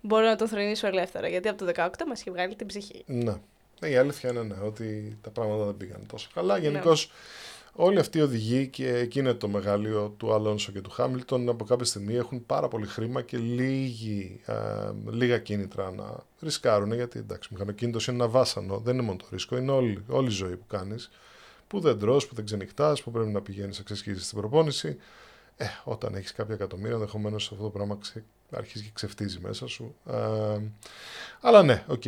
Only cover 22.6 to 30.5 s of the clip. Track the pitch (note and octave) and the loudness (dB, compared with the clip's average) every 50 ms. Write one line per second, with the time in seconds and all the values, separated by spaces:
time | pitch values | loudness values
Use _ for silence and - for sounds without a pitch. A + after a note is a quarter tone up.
22.6 | F#2+ - - - D3 D3+ D3 C#3 - B2 A#2 A2+ A2+ G#2+ G#2 G2+ G2 - G2 G2 | -6 -8 0 2 2 2 2 0 -4 -4 -2 -2 0 0 0 -2 -4 -4 -8 -8
23.6 | G2+ G2 G2 G2+ G2 - G#2 G2+ - G#2 G2 F#2 F2 - - A2 G2+ G#2+ C3 D#3+ | -8 -8 -8 -10 -10 -8 -10 -8 -6 -6 -6 -6 -6 -6 -6 -4 -4 2 4 4
24.6 | D#3+ D3 C3 - - D#3 C#3+ - - - - - - - - - _ - _ - | 4 4 0 -2 -4 -4 -6 -8 -14 -20 -20 -20 -20 -20 -20 -20 _ -20 _ -8
25.6 | - - - - - C3 A2+ - - A2 G2 G2 F#2 - - - G#2+ G#2 A2 G2+ | -8 -6 -6 -10 -8 -8 -6 -6 -6 -6 -6 -6 -8 -8 -6 -6 -6 -6 -4 -6
26.6 | - - F#2 F#2 G2+ A2+ A#2 A2+ G#2+ G2+ - G#2+ G#2 G#2+ G#2 G#2 - - G#2+ G2 | -4 -6 -6 -6 -4 -4 -2 -2 -4 -4 -4 -4 -4 -4 -2 -4 -6 -6 -6 -6
27.6 | G#2 G#2+ G2 G2+ G2+ G2+ G#2 G2+ - - - A2+ A2 _ _ _ _ _ C#3 - | -6 -6 -4 -4 -4 -4 -4 -6 -8 -12 -12 -12 -16 _ _ _ _ _ -10 -10
28.6 | G#2 - - A2 G#2 G#2+ - - - G#2 - - G#2+ G2+ F#2+ F2+ F2 G2 G#2 - | -10 -8 -12 -12 -12 -10 -10 -8 -8 -8 -4 -4 -4 -4 -4 -6 -6 -8 -6 -6
29.6 | B2+ A2+ - - A2+ A#2 - _ _ - B2 A2+ A2 A2 A2 A2 G#2+ G#2+ | -8 -10 -10 -10 -10 -14 -14 _ _ -6 -4 -2 0 0 0 0 0 0